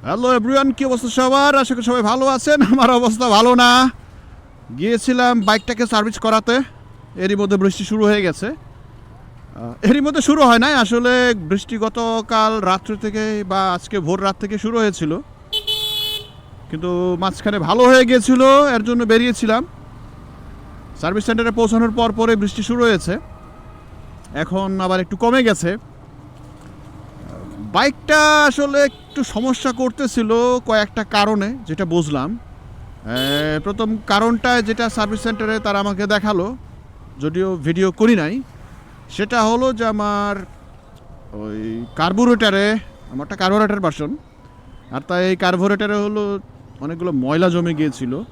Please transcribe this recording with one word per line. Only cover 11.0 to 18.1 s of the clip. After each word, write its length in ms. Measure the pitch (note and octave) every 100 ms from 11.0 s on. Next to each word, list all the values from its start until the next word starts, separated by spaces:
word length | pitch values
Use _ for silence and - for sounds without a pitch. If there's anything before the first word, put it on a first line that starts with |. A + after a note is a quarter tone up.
| B3 B3 B3
বৃষ্টি 440 | A3 D#3 G3 - A3+
গতকাল 840 | A3 A#3 A#3 A3+ A3 A3+ A3 A3
রাত্রি 360 | F#3+ F#3 - G#3+
থেকে 460 | G#3+ G#3 G#3+ G#3+
বা 300 | G3 F#3+ F#3+
আজকে 260 | F3 - G3+
ভোর 240 | D#3 F#3
রাত 120 | G3 F#3+
থেকে 180 | G#3 G#3
শুরু 200 | G#3+ A#3
হয়েছিল, 420 | G#3+ F3+ D#3 F3 D4 - - G#4+ G#4+ G#4+ G#4+ G#4+ G#4+ G#4+ G#4 - - - -
কিন্তু 480 | D#3+ F3 F3 F3+ F3
মাঝখানে 400 | F#3+ F#3 G#3+ G3+
ভালো 240 | E3 G#3+
হয়ে 220 | B3 C4
গিয়েছিল, 360 | B3